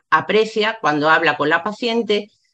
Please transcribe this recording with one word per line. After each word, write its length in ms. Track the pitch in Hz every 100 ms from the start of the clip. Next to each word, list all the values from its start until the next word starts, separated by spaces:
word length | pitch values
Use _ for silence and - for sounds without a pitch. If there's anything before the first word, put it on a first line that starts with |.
| _
aprecia 680 | 160 - 202 220 220 214 226
cuando 280 | 151 147 147
habla 260 | 160 165 143
con 140 | 147
la 140 | 165
paciente 640 | 208 202 240 233 208 208 208 _ _